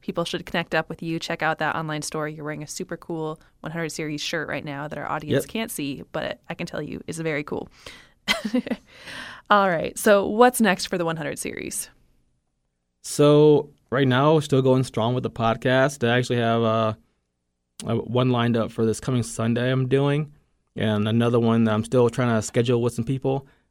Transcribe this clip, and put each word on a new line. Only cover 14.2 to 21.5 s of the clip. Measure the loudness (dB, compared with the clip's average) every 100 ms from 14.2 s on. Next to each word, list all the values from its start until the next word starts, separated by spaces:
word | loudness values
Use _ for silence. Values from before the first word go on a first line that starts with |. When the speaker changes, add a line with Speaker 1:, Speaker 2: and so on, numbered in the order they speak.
| 4
Speaker 2:
we're | 4
still | 4 2
going | 4 4
strong | 2 -2 0
with | 0
the | -4
podcast. | -2 0 0 2 4 2 2 0
I | 2
actually | 0 0
have, | 2 2
uh, | 2 2 0 -2 _ _ _ _ _ _ _ -12 -4
uh, |
one | -4 0 0 2
lined | 2 2 2
up | 0
for | 0
this | 0 0
coming | -2 -2
Sunday | -2 -2 -2 0 0
I'm | 0 2
doing, | 2 2 0 -4 -10 _ _ _
and | -4 0 0 2
another | 2 2 2
one | 2